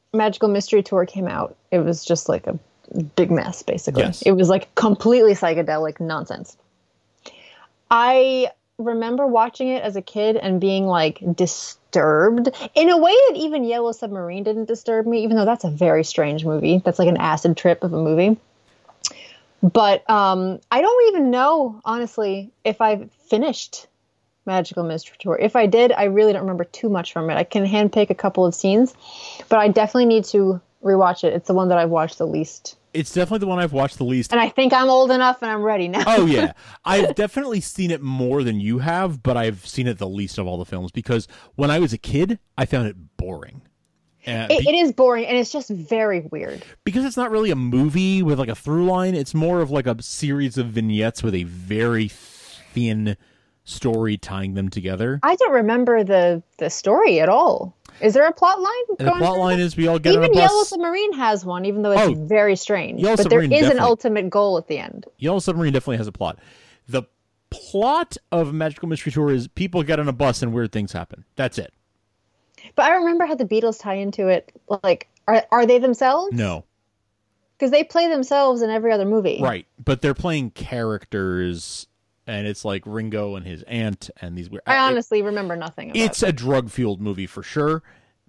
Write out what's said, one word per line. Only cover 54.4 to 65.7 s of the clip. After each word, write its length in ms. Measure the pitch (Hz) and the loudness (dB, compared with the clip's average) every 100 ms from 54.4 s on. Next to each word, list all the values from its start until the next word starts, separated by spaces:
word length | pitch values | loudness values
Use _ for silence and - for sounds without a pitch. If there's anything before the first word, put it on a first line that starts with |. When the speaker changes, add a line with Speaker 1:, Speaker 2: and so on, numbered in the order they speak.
| 95 95 | -6 -4
Speaker 2:
them 140 | 98 | -6
together. 500 | 104 92 92 117 143 | -6 -6 -4 -4 -2
Speaker 1:
I 120 | 285 359 | -2 0
don't 160 | 440 | 2
remember 500 | 254 214 240 247 233 | 2 0 0 2 2
the, 380 | 190 190 175 170 - - | 2 2 4 0 -6 -8
the 120 | 165 | -8
story 500 | - 196 262 427 170 | -4 0 4 4 4
at 100 | 160 | 4
all. 460 | 233 320 - 185 - - - | 4 4 0 -4 -14 -20 -2
Is 120 | 214 | 2
there 120 | 233 302 | 4 4
a 60 | |
plot 260 | 240 359 392 | 4 2 2
line 120 | 381 480 480 | -2 -4 -6
Speaker 2:
And 80 | 392 - | -2 0
the 40 | |
Speaker 1:
going 60 | 349 | 0
Speaker 2:
plot 140 | 170 | 0
Speaker 1:
through 80 | 185 | 0
Speaker 2:
line 160 | 180 180 | 0 0
Speaker 1:
that? 40 | 175 | 0
Speaker 2:
is 100 | 165 | 0
we 100 | 165 | 0
all 120 | 165 | 2
get 160 | 156 403 | 4 4
on 80 | |
Speaker 1:
Even 80 | 494 | 6
Speaker 2:
a 20 | 381 | 6
bus. 80 | 370 | 6
Speaker 1:
Yellow 140 | 415 | 4
Submarine 500 | 415 370 339 359 415 | 0 -2 -2 -2 -2
has 320 | 294 233 208 180 | 0 0 0 -4
one, 200 | 180 196 | -4 -4
even 160 | 202 | -2
though 100 | 208 | 0
it's 100 | 202 | 2
Speaker 2:
Oh, 120 | 202 151 156 | 2 0 0
Speaker 1:
very 300 | 214 208 185 | 2 4 2
strange. 460 | - 202 117 120 | -2 -4 -4 -2
Speaker 2:
Yellow 160 | 196 214 | 0 2
Speaker 1:
But 60 | |
Speaker 2:
Submarine 260 | 190 196 151 | 4 4 4
Speaker 1:
there 100 | 294 | 4
is 60 | 285 | 4
an 40 | |
Speaker 2:
definitely 180 | 254 240 | 4 2
Speaker 1:
ultimate 400 | 233 240 214 185 | 2 0 -2 0
goal 280 | 202 202 180 | 0 0 0
at 100 | - | -4
the 100 | 147 | -8
end. 280 | - - - _ | -8 -16 -20 _
Speaker 2:
Yellow 220 | 143 190 | -4 -2
Submarine 340 | 180 170 160 | -2 -2 0